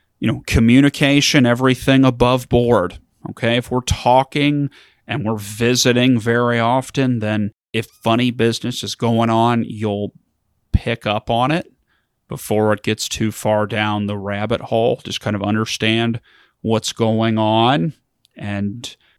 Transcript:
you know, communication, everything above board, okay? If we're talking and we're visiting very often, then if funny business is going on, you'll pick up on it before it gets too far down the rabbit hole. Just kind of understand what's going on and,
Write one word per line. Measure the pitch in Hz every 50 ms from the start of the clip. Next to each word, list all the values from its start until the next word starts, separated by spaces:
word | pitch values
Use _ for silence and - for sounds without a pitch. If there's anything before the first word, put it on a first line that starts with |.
| _ _ _ -
you | - 113
know, | - - -
communication, | - - 135 113 117 123 135 143 143 - - 151 139 143 143 135 - - 147 123
everything | 120 120 123 131 131 127 - - 139 135 135 135
above | 131 123 120 123 123 131 127 123 -
board, | 123 120 123 117 120 98 90 90 - - _ _ _ _ - -
okay? | 113 - 120 113 120
If | 123 120 -
we're | 123 127
talking | - - - - - 123 123 131 135 - - 147 143 143 147 143 143 131 _ - - _ _ _ _
and | - 101 85 98
we're | 110 113
visiting | 104 101 101 107 110 117 120 127 123 - 127 120 123 123 131 127 110
very | 107 117 117 120 123 120 120 117
often, | 117 117 127 131 - - - 143 135 127 123 113
then | 107 107 107 107 104 98 - _ _ _
if | - 113 -
funny | - _ _ - 113 117 127 123 123
business | 117 120 117 117 113 - - 120 123 -
is | - 104 -
going | - 120 117 117 113 117 117
on, | 113 113 117 120 120 117 -
you'll | - 113 104 110 104 101 104 104 98 - _ _ _ _ _ _ _ _ _ _ _
pick | - - - 123 117 - -
up | 104 104 110 - -
on | 117 117 127 135
it | 160 180 - - _ _ _ _ _ _ _ _ _ _ _ -
before | - - - - 107 107 107 107
it | 104 -
gets | - 113 110 - - -
too | - - 113 107
far | - - - 107 107 107 104
down | 98 113 110 107 107 104 104 104
the | 101 104
rabbit | 101 95 104 101 101 107 113 117 110
hole. | - - 117 113 113 120 120 - -
Just | - - -
kind | - 110 104
of | 98
understand | 98 104 107 110 110 - - - 110 110 113 113 117 117 113 117 _ _ _ _ _ _ _ _
what's | - 110 110 110 - -
going | - - 117 110 110 110 113 113 110
on | 110 110 107 110 113 117 123 143 160 165 156 - _ _ _ _ _ _ _ _
and, | - - 104 101 101 101 101 104 120 - - - _ _ _ _